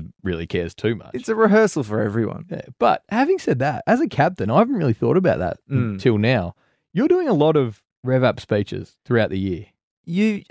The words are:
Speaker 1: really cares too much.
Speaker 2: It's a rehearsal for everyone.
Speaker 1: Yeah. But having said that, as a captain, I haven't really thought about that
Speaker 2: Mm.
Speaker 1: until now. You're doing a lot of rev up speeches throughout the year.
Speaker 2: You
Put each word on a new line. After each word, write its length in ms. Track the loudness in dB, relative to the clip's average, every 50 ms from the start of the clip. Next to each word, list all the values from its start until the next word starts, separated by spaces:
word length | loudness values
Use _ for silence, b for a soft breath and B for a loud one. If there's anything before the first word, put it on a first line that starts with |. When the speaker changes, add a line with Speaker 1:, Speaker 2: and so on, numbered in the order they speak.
| -6 -12 -14 _ -6
Speaker 1:
really 240 | -6 -4 -4 -6 -4
cares 260 | -4 -4 -4 -4 -6
too 220 | -4 -4 -4 -4
much. 140 | -4 -8 -12 -14
Speaker 2:
It's 140 | -10 -6 -4
a 80 | 0
rehearsal 480 | 2 2 4 6 4 4 4 2 -2 -4
for 160 | -2 -2 -2
everyone. 460 | -2 -2 0 -2 -2 -2 -4 -8 -12 -12
Speaker 1:
Yeah. 120 | -12 -12 -12 -12 -6 0
But 240 | 0 2 2 0 _ -4
having 280 | -2 0 0 0 0 -2
said 220 | 0 -2 -2 0
that, 240 | -2 -2 -4 -4 0
as 140 | 0 0 2
a 80 | 0 -2
captain, 420 | 0 0 0 0 0 -2 -4 0
I 100 | 2 2
haven't 180 | 2 2 0 0
really 160 | 0 0 0
thought 240 | 0 2 2 2 2
about 220 | 2 2 0 0
that 180 | 0 -4 -6 -6 _ -2
Speaker 2:
Mm. 260 | 0 0 0 0 -2
Speaker 1:
until 220 | 0 0 2 2 2
now. 380 | 2 2 2 0 0 -4 -8 _ _ _ _ _ _ _ -4
You're 160 | 0 2 2
doing 180 | 2 2 2 2
a 60 | 2
lot 240 | 2 4 4 4 2
of 260 | 2 0 -4 _ _ _ _ _
rev 220 | -4 0 0 2 2
up 160 | 2 0 -2
speeches 560 | -4 -2 -2 -2 -2 -2 -6 -10 -10 -12 _ _ _
throughout 260 | 0 2 2 2 0
the 100 | -2 -4
year. 260 | -4 -4 -4 -6 -8 -14 _ _ _ _ _ _ _
Speaker 2:
You 380 | -6 -2 0 0 0 0 -2 -6 -4